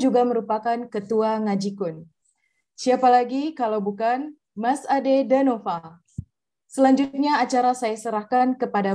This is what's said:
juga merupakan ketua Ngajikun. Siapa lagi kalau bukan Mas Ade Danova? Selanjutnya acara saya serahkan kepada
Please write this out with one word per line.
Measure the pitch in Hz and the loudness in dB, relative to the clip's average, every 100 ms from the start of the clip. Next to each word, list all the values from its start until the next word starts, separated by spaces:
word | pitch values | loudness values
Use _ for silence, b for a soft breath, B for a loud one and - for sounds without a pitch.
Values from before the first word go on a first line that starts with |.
juga | 254 233 247 | 4 2 2
merupakan | 233 208 220 233 233 240 | 0 -2 -4 -2 -4 -4
ketua | 208 202 220 220 220 | -10 -4 -2 0 0
Ngajikun. | 214 196 202 202 170 160 165 _ _ _ _ _ _ - | -2 -2 -4 -6 -8 -8 -18 _ _ _ _ _ _ -6
Siapa | 262 254 254 | -2 2 6
lagi | 247 240 262 302 311 | 4 2 -4 -6 -4
kalau | 226 214 | -2 -2
bukan | 202 202 226 254 302 - _ | -4 -4 -2 -2 -6 -14 _
Mas | - 226 285 - | -4 -2 -2 0
Ade | 277 269 269 | 0 2 2
Danova? | 262 262 269 226 202 170 165 165 _ - - _ _ _ _ | 4 2 2 0 -4 -8 -10 -20 _ -16 -16 _ _ _ _
Selanjutnya | - 262 269 277 269 294 262 | 2 4 4 2 -2 0 0
acara | 247 247 247 254 | 0 2 0 0
saya | 226 220 | -4 -4
serahkan | 226 214 208 254 254 254 | -6 -6 -2 0 2 0
kepada | 240 208 196 | -2 0 0